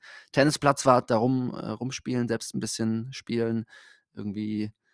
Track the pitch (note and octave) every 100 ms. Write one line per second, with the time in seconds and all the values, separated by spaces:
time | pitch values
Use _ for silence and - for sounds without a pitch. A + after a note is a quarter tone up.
0 | - - - - C#3+ - C#3+ C#3 C3+ B2+
1 | - A2+ B2 C3 B2 - - A2 B2+ -
2 | - B2 A#2 A2+ - - A2+ - A2+ A2+
3 | A#2+ C3 - A#2 A#2 A2+ A2 - - _
4 | _ - G#2 G2+ G#2+ G#2+ G#2+ - _